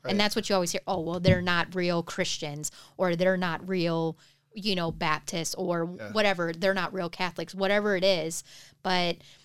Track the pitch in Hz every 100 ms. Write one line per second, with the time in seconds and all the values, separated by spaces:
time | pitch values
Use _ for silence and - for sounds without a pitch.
0 | - 202 208 220 - 196 175 - - 180
1 | 165 180 185 180 180 175 165 180 175 170
2 | 165 - 175 - 156 147 147 - - -
3 | 185 170 185 185 180 160 185 185 170 165
4 | 165 160 - _ _ 220 208 185 165 165
5 | 170 156 - 170 165 - 185 170 170 180
6 | 208 214 208 175 170 170 196 196 170 190
7 | 175 - 180 - 170 190 196 208 208 185
8 | 190 180 160 170 - - - _ 214 180
9 | 175 170 - -